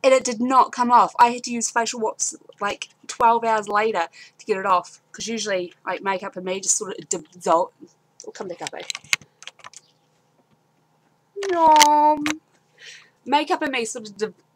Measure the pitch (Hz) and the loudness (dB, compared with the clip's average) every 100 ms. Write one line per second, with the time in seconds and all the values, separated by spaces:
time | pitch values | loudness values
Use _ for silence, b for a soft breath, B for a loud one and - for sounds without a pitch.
0 | 262 262 254 220 247 262 - - 240 240 | 4 4 2 -4 2 2 2 0 4 4
1 | 190 - 240 240 240 240 220 240 226 247 | 4 4 2 2 -8 -6 -4 -2 -4 -4
2 | 220 - - - - _ 202 - - _ | -6 -4 -8 -8 -20 _ -8 -8 -12 _
3 | - - 233 233 226 220 208 208 220 196 | -18 2 2 4 2 -2 0 0 0 -2
4 | 165 B B _ - 196 196 180 - - | -4 B B _ -6 -2 2 0 0 -20
5 | _ - 202 226 208 190 175 _ - 180 | _ -14 -8 -8 -4 -4 -4 _ -8 -6
6 | 196 190 196 185 185 190 190 - 185 - | -4 -6 -8 -10 -8 -6 -6 -6 -8 -12
7 | 151 180 151 180 190 165 185 _ - _ | -10 -10 -10 -8 0 0 0 _ -20 _
8 | _ _ - - 202 170 156 - - - | _ _ -20 -14 -14 -10 -12 -12 -14 -16
9 | - - - _ - _ - - _ _ | -4 -4 -4 _ -20 _ -20 -20 _ _
10 | _ _ _ _ _ _ _ _ _ _ | _ _ _ _ _ _ _ _ _ _
11 | _ _ _ 403 392 349 320 302 302 302 | _ _ _ -8 -4 4 6 8 6 6
12 | 302 302 294 311 _ _ _ B B B | 4 2 -2 -8 _ _ _ B B B
13 | B B - 285 302 349 302 254 226 247 | B B -2 -2 0 -2 -2 -4 -6 -10
14 | 214 196 214 - _ | -14 -8 -8 -10 _